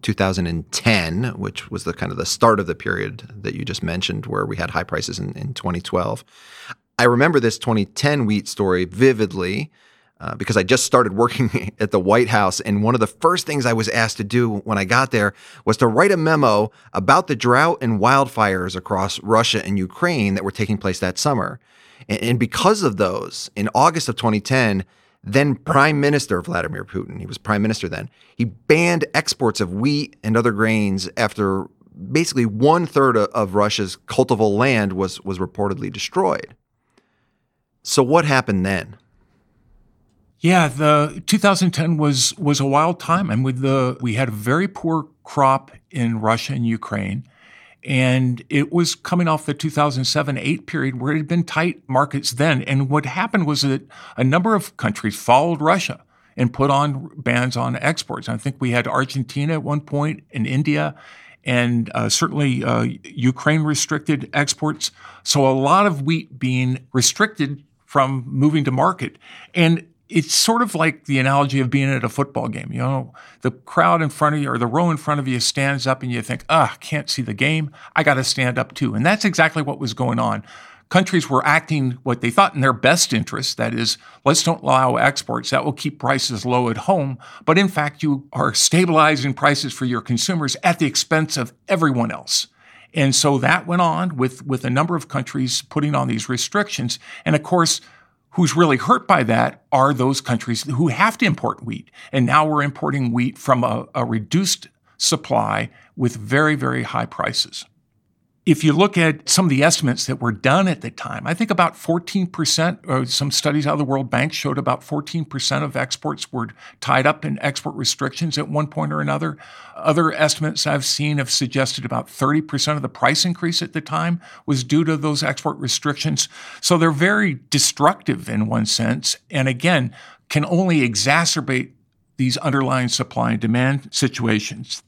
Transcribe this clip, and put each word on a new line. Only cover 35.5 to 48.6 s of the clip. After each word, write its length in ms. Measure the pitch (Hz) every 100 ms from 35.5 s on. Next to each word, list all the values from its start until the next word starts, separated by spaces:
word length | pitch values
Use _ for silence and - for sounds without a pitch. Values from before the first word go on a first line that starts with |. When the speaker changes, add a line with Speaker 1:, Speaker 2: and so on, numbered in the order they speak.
| - 101 92 98
Speaker 1:
destroyed. 640 | 90 - 180 185 - - - _ _ _ _ _ _ _ _ _ _ _ _
So 200 | - -
what 220 | 127 160
happened 400 | 151 135 117 98
then? 320 | 92 95 - - _ _ _ _ _ _ _ _ _ _ _ _ _ _
Speaker 2:
Yeah, 300 | 165 180 156
the 540 | 127 151 151 147 - -
two 100 | 208
thousand 360 | 202 196 185
ten 260 | - 160 160
was, 360 | 151 135 - -
was 220 | 151 139
a 40 |
wild 340 | 135 139 160 175
time. 300 | - 165 190
And 160 | 107
with 160 | 131 127
the, 380 | 135 135 127 127
we 140 | 123
had 140 | 110 135
a 40 |
very 360 | 107 107 147 190
poor 380 | 196 165 160 147 _
crop 480 | - - 135 135 135 - _
in 280 | 151 117 113
Russia 360 | 110 113 -
and 120 | 139 117
Ukraine. 600 | 113 - 107 98 104 - _ - - - _
And 640 | - 135 127 127 127 120 -
it 220 | 143